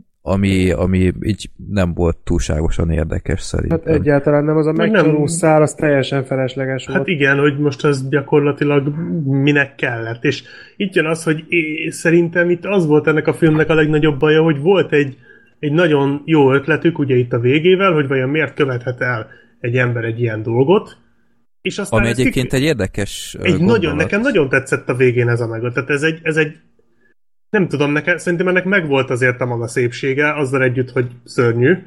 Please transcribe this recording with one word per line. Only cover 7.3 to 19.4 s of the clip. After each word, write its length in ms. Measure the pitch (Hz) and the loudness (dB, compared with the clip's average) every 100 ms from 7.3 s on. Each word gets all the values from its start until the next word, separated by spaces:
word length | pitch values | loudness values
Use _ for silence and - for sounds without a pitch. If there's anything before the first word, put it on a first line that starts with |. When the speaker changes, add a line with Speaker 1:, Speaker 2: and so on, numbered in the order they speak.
| 139 | 2
Speaker 3:
hogy 200 | 147 143 | 2 2
most 260 | 147 127 | -2 0
az 240 | 151 135 131 | 0 0 0
gyakorlatilag 880 | 143 135 151 143 139 147 143 139 151 175 175 135 | -2 0 2 2 0 0 0 0 -4 -4 -4 0
minek 480 | 139 143 147 139 | 2 2 2 0
kellett. 500 | - 139 117 113 120 | -4 -6 -6 -8 -4
És 180 | 147 123 - - - - | -4 -4 -8 -20 -14 -8
itt 180 | 196 | -2
jön 120 | 175 156 | -2 -2
az, 160 | 165 | -2
hogy 220 | 165 156 - | -2 -4 -2
é-, 420 | 175 156 156 160 | -4 -2 -6 -8
szerintem 600 | - 170 170 170 175 175 | -4 2 2 2 0 0
itt 140 | 170 | 0
az 220 | 190 202 156 | 0 0 2
volt 200 | 151 156 | 2 2
ennek 200 | 156 156 | 0 0
a 60 | |
filmnek 360 | 147 165 156 156 | 2 2 4 2
a 60 | |
legnagyobb 440 | 160 156 151 156 135 | 2 2 2 2 2
baja, 240 | 156 156 | 4 4
hogy 180 | 165 139 | 4 2
volt 320 | 160 190 143 | 2 2 2
egy, 240 | 147 135 - - - _ _ | 2 0 -4 -20 -20 _ _
egy 140 | 151 | -2
nagyon 500 | 156 175 143 139 143 | 2 4 4 2 -2
jó 280 | 156 156 131 | 0 4 4
ötletük, 460 | 139 135 147 165 165 | 4 0 0 0 0
ugye 160 | 131 123 | 2 2
itt 160 | 123 | 2
a 60 | 123 | 0
végével, 520 | 123 151 175 185 196 | 2 4 4 4 4
hogy 160 | 156 135 | 2 0
vajon 200 | 135 127 | -2 0
miért 260 | 156 143 | -2 -2
követhet 460 | - 135 123 127 120 | -2 -2 -2 -6 -4
el 260 | 123 117 107 - | -4 -4 -8 -18